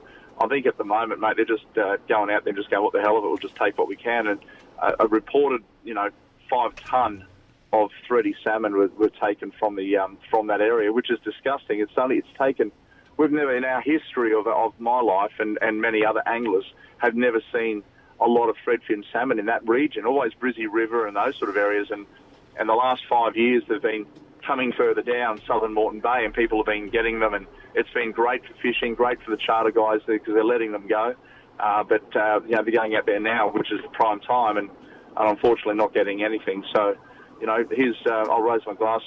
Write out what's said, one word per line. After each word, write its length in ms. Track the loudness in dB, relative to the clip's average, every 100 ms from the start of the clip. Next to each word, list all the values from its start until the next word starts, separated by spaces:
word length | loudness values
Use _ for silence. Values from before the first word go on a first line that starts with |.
| -16 -20 -20 -4
I 80 | 0
think 180 | 2 0
at 100 | -2
the 80 |
moment, 360 | -2 -2 -2 -2
mate, 140 | -2 0
they're 80 |
just, 220 | 0 -2 -2 -2
uh, 220 | -2 -2 0
going 220 | 0 2
out 120 | 0
there 80 | -2
and 60 | -6
just 140 | -2
going, 120 | 0
"What 120 | 2
the 60 | 0
hell 160 | 2 0
of 40 |
it, 40 | 0
we'll 80 | -6
just 180 | -8
take 220 | -4 -2 -2
what 80 | -4
we 80 |
can." 320 | -4 -4 -2 -2
And 140 | -4 -8 -20 -20 -4
a, 220 | -2 2
a 20 | 2
reported, 560 | 2 0 0 2 -2 -8 _
you 80 | -10
know, 140 | -6 -6 -8 _ _ -4
five 240 | -2 -2 -6
tonne 500 | -2 0 0 -4 -16 -20 _ _ _
of 160 | 0 0 -4 0
thready 280 | 0 2 -2
salmon 300 | -2 0 0
were, 160 | 2 2 2
were 140 | 0
taken 400 | 2 -2 -2 -8
from 240 | -4 -4 -2
the, 200 | 0 0
um, 180 | 0 -6 -2
from 160 | -2 0
that 140 | 2
area, 280 | 2 2 2
which 180 | 0 -2
is 80 | -4
disgusting. 560 | -6 -6 -6 -4 -4 -4
It's 120 | -2 0
only, 180 | 0 0
it's 100 | -2 -2
taken, 320 | 0 0 -2 -4 _ -20 _ 0
we've 160 | 2
never, 220 | 2 0
in 100 | 0
our 160 | 0 -2
history 520 | 0 -2 -2 0 2
of, 140 | 2 2
of 320 | 0 0 -2
my 220 | -2 2
life 320 | 2 2 0 -2
and, 180 | -4 -2
and 200 | -2 0
many 220 | 0 2 2
other 160 | 0
anglers, 400 | -2 -2 0 0 -2 -14 -20 -2
have 180 | -2 2
never 260 | 0 0 -2
seen 300 | -4 -2 -4 -10 _ -20 0
a 60 | 2
lot 200 | 4 2
of 60 | -2
threadfin 380 | -2 -2 -2 -6 -4
salmon 280 | -4 0 0
in 60 | 0
that 220 | -2 2
region, 380 | 2 0 -2 0
always 260 | 0 -2
Brizzy 340 | -2 -4 -4 -4
River 360 | -2 0 -2 -2
and 100 | -2
those 200 | -4 -4
sort 140 | -4
of 60 | 0
areas. 320 | 0 0 -2
And, 160 | -8 -12 -20 -20 -20 -16 -6
and 120 | 0
the 60 |
last 280 | 2 2 0 0
five 280 | 2 2 2
years, 280 | 4 2 0
they've 140 | -2
been 240 | -2 -4 -8 -16 -20 -14 -6
coming 240 | -2 -2
further 320 | 0 2 2
down 380 | 0 -2 -2 -4
Southern 300 | -2 -2 0
Moreton 240 | 0 0 0
Bay, 240 | 0 0
and 80 | 0
people 260 | 0 0 0
have 80 | 0
been 240 | -4 -2
getting 280 | -2 0 0
them, 160 | 0
and 100 | -2 -8 -20 -6
it's 160 | -4 -2
been 220 | -4 -4
great 340 | 0 0 -2 -8
for 60 | -6
fishing, 320 | -4 -2 -4
great 260 | 0 0 0
for 100 | -4
the 40 | -4
charter 360 | 0 2 2
guys 280 | 2 2 0 0
there 140 | -4
'cause 140 | 0
they're 100 | 2
letting 260 | 2 2 -2
them 160 | -6 -2
go. 280 | -2 -2 -6 -16 -20 -20 -4
Uh, 240 | 0 0
but, 320 | 2 0 0
uh, 240 | -2 2 0 0
you 80 |
know, 80 | 0
they're 100 | 2
going 220 | 0 2
out 120 | 0 0
there 120 | -2
now, 300 | -2 0 0
which 240 | -2 -4
is 100 | -6
the 60 | -8
prime 320 | 0 0 0
time, 380 | -2 0 2 0
and, 120 | -6 -12 -20 -20 -10 0
and 140 | 0
unfortunately 440 | 2 2 2 0
not 180 | 0 0
getting 300 | 2 0 0
anything. 400 | -2 -2 -4 -6 -2
So, 220 | 0 0 -2 -10 -20 -20 -8
you 60 | -2
know, 180 | -2 0
here's, 240 | 0 0 0 -2
uh, 200 | 0 2
I'll 120 | 2
raise 180 | 2 0 -2
my 80 |
glass 260 | -2 0 -2